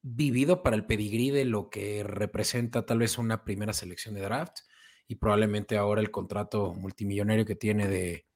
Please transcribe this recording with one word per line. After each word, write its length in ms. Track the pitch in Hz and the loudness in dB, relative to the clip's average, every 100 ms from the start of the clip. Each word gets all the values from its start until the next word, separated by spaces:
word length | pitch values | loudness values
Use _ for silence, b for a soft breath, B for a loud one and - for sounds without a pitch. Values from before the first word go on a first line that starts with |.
vivido 600 | 135 117 147 120 143 180 | -8 0 2 4 4 4
para 120 | 143 107 | 4 0
el 100 | 107 | 0
pedigrí 420 | 107 104 110 131 | -2 0 0 2
de 160 | 139 127 | 2 2
lo 240 | 107 92 | 0 -2
que 340 | 104 101 104 | -8 -6 -4
representa 800 | 101 98 104 - 104 123 120 120 - | -6 -4 -2 -2 -2 0 0 -2 0
tal 100 | 113 | 2
vez 180 | 117 - | 2 0
una 240 | 113 110 | -2 -2
primera 300 | - 101 107 | -4 -4 -2
selección 420 | 101 90 90 - 101 | -4 -6 -12 -10 -6
de 60 | |
draft 380 | 98 123 170 - B B B B _ | -4 -4 -4 -12 B B B B _
y 80 | 113 | 0
probablemente 640 | 110 104 107 104 101 107 | 4 6 4 0 0 0
ahora 240 | 104 107 | 2 2
el 80 | 104 | 0
contrato 640 | 104 92 101 104 107 98 | -4 -6 -6 -2 -2 -2
multimillonario 720 | 90 95 - 101 98 104 110 107 | -4 -10 -6 -4 0 2 2 2
que 100 | 95 | 0
tiene 320 | 107 104 101 | 0 2 2
de 400 | 95 90 82 _ | 0 -2 -6 _